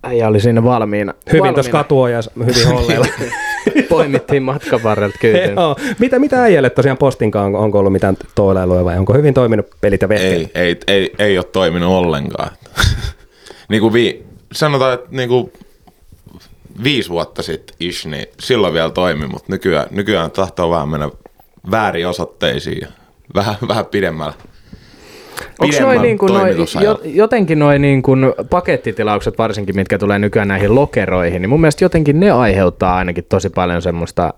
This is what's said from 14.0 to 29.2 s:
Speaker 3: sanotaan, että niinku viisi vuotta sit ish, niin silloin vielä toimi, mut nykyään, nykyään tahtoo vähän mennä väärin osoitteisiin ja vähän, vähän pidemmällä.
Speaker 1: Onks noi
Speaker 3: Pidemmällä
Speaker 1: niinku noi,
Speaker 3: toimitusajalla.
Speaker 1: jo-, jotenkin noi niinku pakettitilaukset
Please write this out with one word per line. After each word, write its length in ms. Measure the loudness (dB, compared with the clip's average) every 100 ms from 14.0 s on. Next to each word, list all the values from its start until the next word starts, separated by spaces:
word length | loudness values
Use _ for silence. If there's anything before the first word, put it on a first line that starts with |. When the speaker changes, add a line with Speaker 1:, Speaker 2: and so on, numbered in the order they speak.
| 0 -2 -16 -20 _
Speaker 3:
sanotaan, 420 | -4 -2 2 0
että 140 | -2 -6
niinku 400 | -8 0 0 -2 -14 -20 _ -20 _ _ -20 -20 -20 -20 -20 -20 -6
viisi 260 | -2 -2 -2
vuotta 320 | -4 -6 -8
sit 280 | -8 -10 -12 -10
ish, 280 | -8 -8 -10
niin 180 | -10 -12 -14
silloin 340 | -2 0 2
vielä 160 | 0 -2
toimi, 380 | 0 -2 -2 -6
mut 200 | -10 -8
nykyään, 380 | -4 0 0 -2
nykyään 400 | -6 -2 -2 -2
tahtoo 380 | -4 -4 -2 -2
vähän 200 | -2 -2
mennä 200 | -4 -6 -10 -20 _ _ _ -4
väärin 360 | -2 0 -2 -4
osoitteisiin 680 | -6 -8 -4 -4 -2 -6 -10
ja 60 | -12 -18 _ _ _ -4
vähän, 200 | -4 -6 -4
vähän 180 | -4 -2
pidemmällä. 480 | -2 -2 -4 -10 -12 -20 -20 -20 -20 -20 -20 -20 -20 -18 -16 -16 -2
Speaker 1:
Onks 0 |
noi 100 | 0 2
Speaker 3:
Pidemmällä 220 | 2 4
Speaker 1:
niinku 260 | 2 2 2
noi, 120 | 2
Speaker 3:
toimitusajalla. 600 | 2 0 -2 0 0 0
Speaker 1:
jo-, 80 | -2
jotenkin 460 | 2 2 2 2 2
noi 200 | 4 4
niinku 320 | 4 2 2 2 2 0 -2
pakettitilaukset 880 | -2 0 -2 -4 -4 -2 0